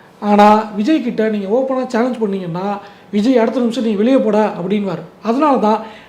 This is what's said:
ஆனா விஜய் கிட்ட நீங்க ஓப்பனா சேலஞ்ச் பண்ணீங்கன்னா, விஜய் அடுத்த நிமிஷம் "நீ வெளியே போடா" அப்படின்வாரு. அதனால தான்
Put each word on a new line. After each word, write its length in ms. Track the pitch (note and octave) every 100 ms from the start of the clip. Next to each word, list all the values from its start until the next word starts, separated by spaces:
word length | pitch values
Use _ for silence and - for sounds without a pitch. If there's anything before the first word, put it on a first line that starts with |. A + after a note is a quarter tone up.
| - -
ஆனா 500 | G#3 G#3 G#3 G#3+ G#3+ G3
விஜய் 260 | G#3+ D#4
கிட்ட 260 | A#3+ A3 A3
நீங்க 300 | G#3 F#3+ A#3
ஓப்பனா 280 | C4 C4 B3+
சேலஞ்ச் 320 | A3 B3+ G#3+
பண்ணீங்கன்னா, 600 | G#3+ G3 F3 E3+ G3 G3+ - - -
விஜய் 260 | G#3 A3 B3
அடுத்த 220 | A3+ B3+
நிமிஷம் 240 | A#3+ B3+
"நீ 80 | A3+
வெளியே 240 | G3 A#3 C4+
போடா" 360 | G#3+ G#3 G#3
அப்படின்வாரு. 500 | E3+ F3+ G#3 G3 E3 - -
அதனால 360 | G#3+ B3 D4+ B3
தான் 220 | G#3 G#3+ - -